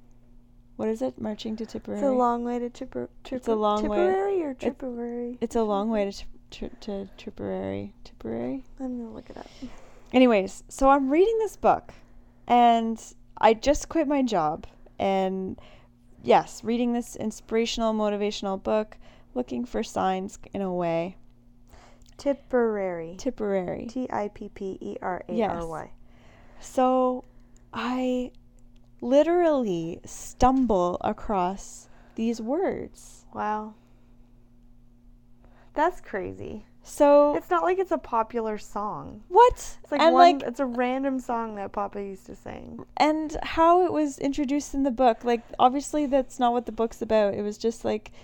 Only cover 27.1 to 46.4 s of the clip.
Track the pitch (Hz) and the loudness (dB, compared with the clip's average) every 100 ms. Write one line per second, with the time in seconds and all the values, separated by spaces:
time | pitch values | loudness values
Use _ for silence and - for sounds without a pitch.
27.1 | 254 - - - - - 233 240 254 254 | -2 -10 -20 -20 -20 -14 -8 -4 -2 -2
28.1 | 254 247 - - - - - - - 240 | -2 -4 -10 -20 -20 -20 -20 -20 -10 2
29.1 | 277 302 349 339 294 226 170 165 - - | 4 6 4 4 2 0 -2 -4 -10 -14
30.1 | - - - 247 262 247 202 175 180 - | -16 -16 2 2 4 2 2 2 0 -4
31.1 | 214 - 202 180 196 - - - - - | -4 -4 -2 -2 -4 -12 -20 -20 -20 -18
32.1 | - 226 226 220 294 359 - - - - | -6 -4 -4 -4 -2 -2 -4 -10 -14 -20
33.1 | - - 214 208 214 214 214 _ - - | -20 -16 -8 -6 -6 -8 -16 _ -20 -20
34.1 | - - - - - - - - - - | -20 -20 -20 -20 -20 -20 -20 -20 -20 -20
35.1 | - - - - - - - 320 359 - | -20 -20 -20 -20 -20 -12 0 0 0 -8
36.1 | 202 185 190 202 220 - - - - 285 | -8 -8 -10 -10 -12 -14 -20 -18 4 6
37.1 | 285 294 320 - 349 330 370 370 311 - | 8 6 2 0 0 2 0 0 -2 -2
38.1 | 233 220 240 220 214 - 214 208 160 147 | -2 -2 -4 -4 -6 -8 -6 -6 -6 -10
39.1 | 214 - 359 494 - - - - 294 311 | -16 2 8 8 6 -8 -14 -6 4 6
40.1 | 349 339 285 - 240 269 240 247 254 277 | 10 8 8 -2 -4 -4 -2 -2 0 -2
41.1 | 262 247 233 226 208 196 214 202 202 202 | -4 -4 -6 -6 -8 -8 -6 -6 -8 -10
42.1 | 190 - - - - - - - - 294 | -12 -16 -18 -14 -14 -14 -16 -14 0 2
43.1 | 311 311 311 - - 330 349 359 302 302 | 2 -2 -6 -6 4 6 6 4 2 0
44.1 | 269 285 277 277 285 285 277 269 226 254 | 0 -4 -2 0 -2 -2 0 0 4 4
45.1 | 226 240 233 - - 254 269 277 302 294 | 4 0 -2 -4 4 4 4 -2 -2 2
46.1 | 269 254 - | 2 0 0